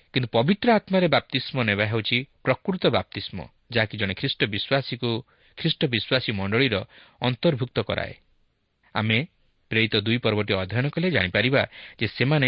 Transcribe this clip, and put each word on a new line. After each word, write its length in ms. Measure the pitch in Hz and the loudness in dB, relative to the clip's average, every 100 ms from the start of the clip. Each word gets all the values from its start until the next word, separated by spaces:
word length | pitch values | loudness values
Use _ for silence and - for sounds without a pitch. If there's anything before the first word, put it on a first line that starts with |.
| _ | _
କିନ୍ତୁ 140 | 139 123 | -4 0
ପବିତ୍ର 360 | 113 135 202 233 | 2 4 2 4
ଆତ୍ମାରେ 360 | 214 - 190 175 | 2 2 2 4
ବାପ୍ତିସ୍ମ 500 | 131 - 131 - 135 | 2 0 -6 -4 -2
ନେବା 220 | 113 101 107 | 0 2 2
ହେଉଛି 320 | 113 104 123 135 _ | 0 0 -2 -4 _
ପ୍ରକୃତ 400 | - 131 - 185 170 | -2 -2 -2 0 2
ବାପ୍ତିସ୍ମ, 500 | 107 - 104 - 95 60 _ _ | 2 -2 -10 -10 -12 -12 _ _
ଯାହାକି 240 | 117 110 107 | -2 -2 -2
ଜଣେ 160 | 98 | -4
ଖ୍ରୀଷ୍ଟ 280 | 92 135 - 123 | -2 -4 -2 -2
ବିଶ୍ୱାସୀକୁ 640 | 101 - 139 - 123 120 113 - _ _ - | -2 0 -2 -2 -6 -4 -4 -6 _ _ -6
ଖ୍ରୀଷ୍ଟ 240 | 165 - 147 | -4 -2 0
ବିଶ୍ୱାସୀ 460 | 117 - 131 - | -2 0 -2 0
ମଣ୍ଡଳୀର 440 | 104 98 113 135 98 - - - _ | -4 -2 0 2 0 -4 -16 -20 _
ଅନ୍ତର୍ଭୁକ୍ତ 560 | 123 123 170 131 131 - | -4 0 0 0 -2 -4
କରାଏ। 320 | - 98 104 - _ _ _ _ _ _ _ - | -4 -4 -6 -12 _ _ _ _ _ _ _ -4
ଆମେ 220 | 110 110 165 _ _ _ _ | 0 0 0 _ _ _ _
ପ୍ରେରିତ 240 | 110 110 107 | 0 2 2
ଦୁଇ 180 | 107 120 | 0 0
ପର୍ବଟି 360 | 117 104 104 | 2 0 0
ଅଧ୍ୟୟନ 320 | 98 92 113 139 | -2 -2 -2 -2
କଲେ 180 | 165 180 | -2 0
ଜାଣିପାରିବା 500 | 127 92 104 120 135 - - - - | 0 0 2 2 2 0 -6 -20 -6
ଯେ 100 | 110 | -6
ସେମାନେ 400 | - 123 156 | -2 2 4